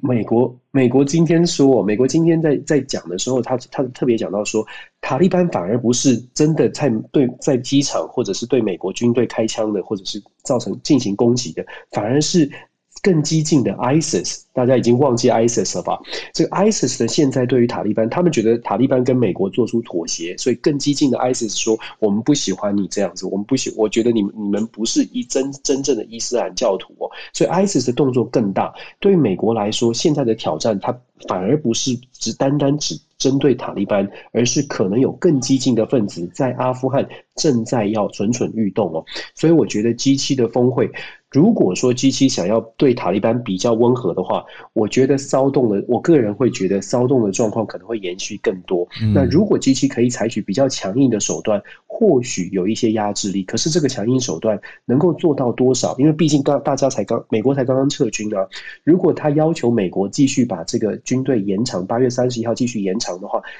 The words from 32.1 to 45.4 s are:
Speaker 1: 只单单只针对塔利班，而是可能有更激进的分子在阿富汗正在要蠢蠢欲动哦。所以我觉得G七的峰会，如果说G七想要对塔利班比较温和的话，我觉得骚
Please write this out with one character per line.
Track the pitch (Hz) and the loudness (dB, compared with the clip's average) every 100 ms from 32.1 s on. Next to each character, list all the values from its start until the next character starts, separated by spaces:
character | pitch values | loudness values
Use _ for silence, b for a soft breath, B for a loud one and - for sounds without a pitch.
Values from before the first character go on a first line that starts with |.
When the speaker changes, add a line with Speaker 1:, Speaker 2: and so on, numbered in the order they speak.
Speaker 1:
只 | _ - | _ -10
单 | - 139 143 | -2 -2 0
单 | 139 147 | 0 0
只 | - 151 - _ | -4 -8 -14 _
针 | 139 135 | 0 2
对 | 143 | 2
塔 | 123 - | 0 -4
利 | 85 | -6
班， | 98 104 101 B B | -2 0 -2 B B
而 | 117 | -2
是 | 120 156 | 0 0
可 | 147 - 101 | -2 -2 0
能 | 107 | 2
有 | 135 | 0
更 | - 180 143 | 2 2 2
激 | 123 135 | 2 0
进 | 131 | 2
的 | 113 110 | 0 2
分 | 135 101 | 0 -2
子 | - 87 | -6 -10
在 | - 131 | -4 -4
阿 | 123 127 | -2 -4
富 | 127 131 | -2 -2
汗 | 131 - B _ | -2 -4 B _
正 | - 165 123 | -2 0 0
在 | 110 127 101 | 0 -2 0
要 | 110 95 | 0 -2
蠢 | - 104 | -2 -4
蠢 | 120 101 | -2 -4
欲 | 110 104 | -2 -2
动 | 104 95 | 0 -2
哦。 | 80 B B B | -4 B B B
所 | - 156 | -2 2
以 | |
我 | 165 104 | 4 2
觉 | 104 | 0
得 | 113 | -2
G | 117 135 135 | 0 0 0
七 | - | 0
的 | 135 113 | 0 0
峰 | 131 123 | 2 0
会， | 120 107 B B B _ | 2 -2 B B B _
如 | 127 156 | 2 4
果 | 214 101 | 4 2
说 | 90 127 | 2 0
G | 123 135 | 2 2
七 | 131 135 | 2 2
想 | - 90 | 2 0
要 | 113 113 - | 0 -2 2
对 | 143 | 2
塔 | 120 - | 2 0
利 | 101 | 0
班 | 113 120 | 0 0
比 | 123 92 | -2 -2
较 | 123 | 0
温 | 113 120 | 2 4
和 | 123 95 | 2 0
的 | 82 | -4
话， | 92 98 B B B | -2 -4 B B B
我 | - 104 | -2 0
觉 | 123 131 | 2 2
得 | 139 | 2
骚 | - 139 | 0 0